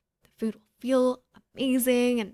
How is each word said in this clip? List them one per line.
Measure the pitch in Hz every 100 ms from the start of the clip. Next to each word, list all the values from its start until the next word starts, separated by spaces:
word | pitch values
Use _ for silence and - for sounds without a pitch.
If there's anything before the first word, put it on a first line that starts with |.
| _ _
the | _ _
food | 220 -
will | _ _
feel | 240 262 254 254 _ - _ -
amazing | 269 254 247 247 247 240
and | 208